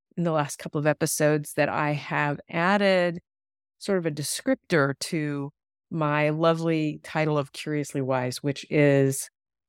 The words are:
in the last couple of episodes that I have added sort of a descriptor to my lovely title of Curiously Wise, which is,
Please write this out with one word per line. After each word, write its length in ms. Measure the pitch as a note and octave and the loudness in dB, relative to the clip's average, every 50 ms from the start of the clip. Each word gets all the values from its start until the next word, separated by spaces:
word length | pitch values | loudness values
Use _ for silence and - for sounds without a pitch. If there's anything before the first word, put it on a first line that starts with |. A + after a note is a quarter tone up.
| _ _ - | _ _ -8
in 100 | F3+ E3+ | -4 -2
the 60 | E3+ | 0
last 280 | D#3 D3+ C#3+ C#3 - - | 0 0 -2 -2 -6 -12
couple 200 | - - - D3+ | -12 -6 -6 -2
of 80 | D3 | 0
episodes 680 | D3+ D3 - D#3+ D3+ - - D3+ D3 D3+ D3+ D3+ - - | 0 0 0 -2 -2 0 2 2 2 2 2 -2 -4 -2
that 160 | D3+ C#3+ - | 0 0 0
I 220 | F#2+ D3+ D3+ D3 | 0 -2 -2 -2
have 460 | D3 C#3+ - - D#3 D3 D3 D3 C#3+ - - - | -2 -4 -4 -4 -2 -2 0 -2 -2 -6 -10 -6
added 680 | - E3 E3+ F#3 G3+ G3+ G3+ G3 F#3+ F3+ F3 F3 E3+ F3 _ _ _ _ _ _ _ _ _ _ _ _ | -4 0 2 2 2 2 4 2 2 2 2 0 -2 -6 _ _ _ _ _ _ _ _ _ _ _ _
sort 180 | - - G3 | -4 -2 -2
of 80 | F#3 E3 | 0 0
a 60 | E3 | -2
descriptor 880 | D3 D3 C#3+ - - - - C4 C4+ - _ - F3 D3+ C#3 C#3 C3+ - | -4 -4 -6 -6 -6 -4 -2 -2 -2 -2 _ 0 2 2 2 2 0 -4
to 540 | - - F3+ D#3 D3+ D3 C#3+ C#3+ C#3 D3 _ _ _ _ _ _ _ - | -6 -6 -4 -4 -4 -4 -4 -6 -8 -10 _ _ _ _ _ _ _ -8
my 380 | - D#3+ D3+ D3 D3 D3+ D3+ D3+ | -4 -2 0 0 2 2 2 0
lovely 720 | D3+ D#3+ E3 E3 E3 E3 E3 E3 D#3+ D#3 D#3 D3+ D3 D3+ | 0 2 2 2 2 2 0 0 0 0 0 -2 -4 -6
title 360 | - - - D#3 D#3 D#3 D3+ D3 | -12 -6 -2 -2 0 2 0 0
of 160 | C#3 - - | -2 -4 -8
Curiously 480 | - - D#3 D3+ D3 C#3 - - C#3+ | -12 -6 -4 -4 -4 -4 -4 -4 -4
Wise, 400 | C3 B2+ C3 B2+ B2 B2+ B2 - | -2 0 0 -2 -2 -4 -6 -4
which 240 | - C#3+ C#3 - - - | -4 -4 -4 -6 -6 -2
is, 600 | - D3+ D3 C#3+ C#3 C#3 C3+ C3+ C3+ - - - _ _ _ _ _ _ _ | 2 4 6 6 6 6 4 4 2 -2 -8 -12 _ _ _ _ _ _ _